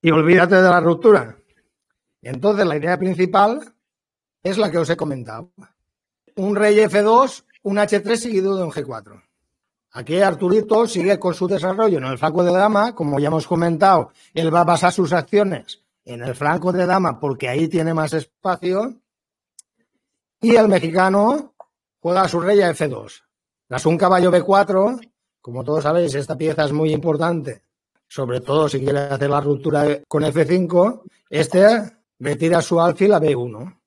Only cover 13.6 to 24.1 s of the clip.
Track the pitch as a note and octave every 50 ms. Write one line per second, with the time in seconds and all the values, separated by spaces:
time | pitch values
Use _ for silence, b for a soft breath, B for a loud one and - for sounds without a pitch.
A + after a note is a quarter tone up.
13.6 | E3+ E3+ E3+ D#3 G3+ G3 F#3+ E3 B2+ b b b b b b D#3+ E3 E3 D#3 F3
14.6 | F3 D#3 F3 D#3+ F3+ F3+ F3 - F#3 D3 E3+ F3 - - - G3+ G#3 G3 E3+ A#2+
15.6 | - - - _ _ _ _ _ _ - B2 A#2 A#2+ C3+ - C3 C#3+ D3 D#3+ F3
16.6 | E3+ F3+ F3 F3+ F3+ F3 F#3 F#3+ F#3 E3+ A#2+ - - C#3+ C3+ C3 - B2+ B2 C#3+
17.6 | E3 D#3 D#3+ E3+ D#3+ D#3+ E3 D#3+ D#3 D3+ D#3+ D#3+ - _ _ _ _ F#3+ F3+ F3
18.6 | - F3+ F#3 F#3+ A3 C4 A#3 _ _ _ _ _ _ _ _ _ _ _ _ _
19.6 | - _ _ _ _ _ _ _ _ _ _ _ _ _ _ _ - A#3 A#3 A#3
20.6 | A3 G#3+ G3 F3+ - E3 D#3+ F#3 F#3 F#3+ F#3+ G3+ G3+ A3 C4+ D4+ C#4+ - _ _
21.6 | - _ _ _ _ _ _ _ _ E3 F3 F#3+ F#3+ F3+ - E3+ E3 F#3 G#3 G3+
22.6 | G3 F3 D#3 - D#3+ D3 C3 G#2+ G#2+ G#2 - - _ _ _ _ _ _ _ _
23.6 | _ _ B2 B2+ - D#3 E3 D#3+ G3 F3+